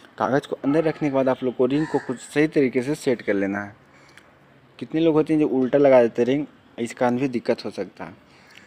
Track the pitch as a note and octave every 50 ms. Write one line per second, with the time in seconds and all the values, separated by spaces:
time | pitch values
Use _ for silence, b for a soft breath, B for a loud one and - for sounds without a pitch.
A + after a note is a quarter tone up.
0 | B B - - A2 - B2+ D3 - - - - - C#3 C#3+ E3 D#3+ D#3 - -
1 | D#3 C#3+ C3+ C3+ C3 C3 B2+ - B2+ B2 A#2 - B2+ B2 C#3 D3+ D#3+ - - C3+
2 | - - B2 - - - - D3 D#3 D#3 - D#3+ C3+ B2 A#2 B2+ A#2 C#3 D#3 -
3 | - C#3 A#2+ - - G#2+ G2+ G2 G2 G2 G2+ G2+ G#2 G#2 - _ _ _ b b
4 | b b b b b b b _ _ _ _ _ _ _ _ - C3 - - D#3+
5 | E3 E3 D3+ D#3 D3 D3+ D#3+ D3+ D3+ - B2 C3 B2+ A#2+ C#3 C#3+ C#3+ C3+ C3 B2
6 | A#2+ A2+ - A#2+ A#2+ B2 C3+ D3+ C#3+ - - _ _ _ - - A#2+ A2+ - -
7 | B2+ A#2+ B2 B2 C#3+ C3+ A#2+ A2+ - - A2+ - - G#2 - G#2 F#2 F#2 - -
8 | - - G#2+ - _ B B B B B B B B